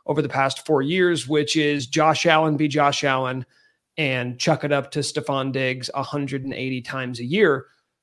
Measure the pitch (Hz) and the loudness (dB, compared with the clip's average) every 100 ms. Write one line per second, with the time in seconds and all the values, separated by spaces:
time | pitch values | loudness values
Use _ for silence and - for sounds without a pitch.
0 | - 147 143 131 135 - - 151 135 185 | -4 -2 0 0 0 -2 0 0 2 2
1 | 180 165 123 151 151 156 147 147 123 160 | 2 0 0 0 2 0 0 0 -2 2
2 | 156 156 170 156 160 151 151 143 143 135 | 2 4 4 4 4 2 0 2 2 2
3 | 143 131 127 131 127 _ _ _ _ - | 0 0 -2 -4 -8 _ _ _ _ -4
4 | 147 127 123 123 - 151 143 143 135 151 | -2 -2 -4 -2 0 0 2 0 0 -4
5 | 139 147 147 135 135 131 131 127 120 139 | -4 -4 -2 -2 -2 -2 -2 -4 -6 -6
6 | 127 147 139 139 135 - 131 127 120 135 | -6 -6 -6 -6 -6 -6 -6 -6 -6 -8
7 | 127 120 120 185 190 131 - _ _ _ | -8 -8 -4 4 4 4 -4 _ _ _